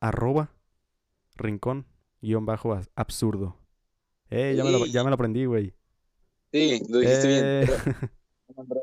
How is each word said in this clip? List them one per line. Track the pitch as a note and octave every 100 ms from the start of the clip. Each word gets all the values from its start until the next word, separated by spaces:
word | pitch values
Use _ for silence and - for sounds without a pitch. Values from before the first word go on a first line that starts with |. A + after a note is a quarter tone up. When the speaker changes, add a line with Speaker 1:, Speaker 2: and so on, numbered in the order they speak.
Speaker 1:
arroba | A2 G#2+ A#2 D3 D3+ _ _ _ _ _ _ _ _ -
rincón | G#2+ G#2 B2 C3+ - _ _ _
guion | A2 A2 A2
bajo | A2 A#2 G#2 F#2
absurdo. | - A2 - A2+ G2+ F#2+ - _ _ _ _ _ _ _
Ey, | A2+ C#3 C3+
ya |
me | C3+
lo, | C3 A#2
Speaker 2:
Ey. |
Speaker 1:
ya | B2
me | C3
lo |
aprendí, | B2+ A#2 A2+
güey. | C3 A#2 G2 - _ _ _ _ _ _ _
Speaker 2:
Sí, | D3 D#3 A#2+ A2
lo | A#2+
dijiste | B2 C3 C3+
bien, | C#3
Speaker 1:
Eh. | C#3 C#3 C3
Speaker 2:
pero | B2+ - B2+ B2 - _ _ -
el | -
nombre | C3 B2+